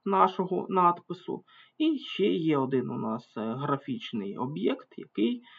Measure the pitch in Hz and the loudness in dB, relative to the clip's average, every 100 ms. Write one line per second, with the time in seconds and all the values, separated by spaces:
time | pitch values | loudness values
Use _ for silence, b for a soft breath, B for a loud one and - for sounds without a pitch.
0 | - 190 185 190 180 180 - 190 175 170 | 0 4 4 2 -2 -2 0 4 4 4
1 | - 175 - - - b b b 311 285 | -4 -12 -8 -10 -10 b b b 0 0
2 | - - 202 185 160 147 131 135 - 123 | -4 0 2 2 2 2 2 0 0 -4
3 | 113 113 - - 110 123 143 139 - 113 | -4 -4 -6 -6 -4 -2 -2 -2 -2 -8
4 | - 110 98 104 127 156 208 269 - - | -6 -6 -6 -4 -6 -2 -2 -2 -8 -18
5 | - - 226 247 B | -10 -2 0 -2 B